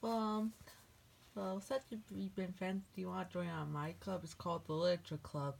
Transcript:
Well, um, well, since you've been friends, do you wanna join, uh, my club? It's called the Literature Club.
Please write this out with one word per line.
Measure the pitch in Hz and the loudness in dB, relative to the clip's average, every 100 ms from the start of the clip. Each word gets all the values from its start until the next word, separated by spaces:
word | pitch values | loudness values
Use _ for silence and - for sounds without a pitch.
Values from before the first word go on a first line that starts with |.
Well, | 226 226 | 2 4
um, | 220 214 220 220 - - - - - - - - | 4 4 2 -2 -16 -20 -20 -20 -20 -20 -12 -2
well, | 190 190 | 0 0
since | 196 269 269 220 214 190 | 0 -2 0 -8 -6 -4
you've | 196 190 | -2 0
been | 185 | -2
friends, | 180 185 190 190 - | 0 0 0 -2 -6
do | |
you | 185 | -4
wanna | 185 180 | -2 -2
join, | 180 175 | -2 0
uh, | 165 147 | 0 0
my | 147 151 175 | 0 -2 -4
club? | - 185 | -2 -2
It's | 170 | -4
called | - - 170 160 | -6 -2 -2 0
the | |
Literature | 156 175 175 175 151 | 4 6 4 2 -6
Club. | - 151 143 | -4 -2 -2